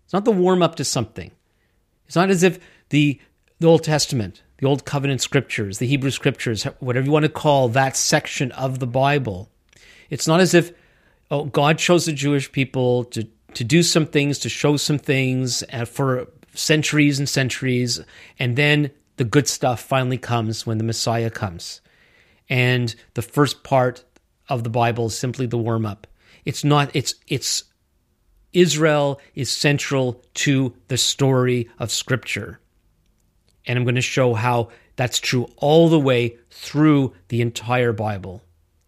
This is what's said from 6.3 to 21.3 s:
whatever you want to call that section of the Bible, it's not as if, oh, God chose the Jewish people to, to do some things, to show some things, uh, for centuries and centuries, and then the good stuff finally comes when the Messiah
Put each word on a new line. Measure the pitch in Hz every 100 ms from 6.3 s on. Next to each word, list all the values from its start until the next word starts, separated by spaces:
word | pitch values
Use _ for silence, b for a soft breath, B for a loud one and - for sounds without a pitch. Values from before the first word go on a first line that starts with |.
| - - 107 139 -
whatever | 127 123 135
you |
want | 151
to | 151
call | - 151 139 127
that | 127 135 -
section | - 151 - - 131
of | - 135 127
the | 127
Bible, | 127 139 143 120 92 107 _ _ b b b b
it's | 139 -
not | 165
as | 180
if, | 175 165 b b b b b b
oh, | 143
God | 151 151 143 160
chose | - 175 160
the |
Jewish | 143 143 143 135
people | - 131 131 127 123
to, | 120 120 104 _ _
to | -
do | 113 165
some | 170 170 151
things, | 151 143 135
to | 120
show | - 147 147
some | - 147
things, | - 135 131 127 127 123 -
uh, | 123
for | 117 - 139 127 - _ _
centuries | - - 156 143 151 143 139
and | 143
centuries, | - 131 - 131 123 123 117 - B B B
and | 123 120
then | 147 147 143 - _ -
the |
good | 123 143 135
stuff | - 131 117
finally | - 131 127 127
comes | - 117 110 113 -
when | 110
the |
Messiah | 113 110 - 117 113